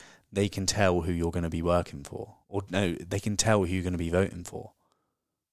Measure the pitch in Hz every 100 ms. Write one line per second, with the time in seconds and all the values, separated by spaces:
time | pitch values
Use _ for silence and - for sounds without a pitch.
0 | - - _ 98 101 101 92 107 95 87
1 | 82 85 85 87 82 85 87 87 - 69
2 | - - 104 - _ 98 95 95 92 -
3 | 87 101 110 101 117 104 90 92 90 87
4 | 82 90 98 87 - - - _ _ _
5 | _ _ _ _ _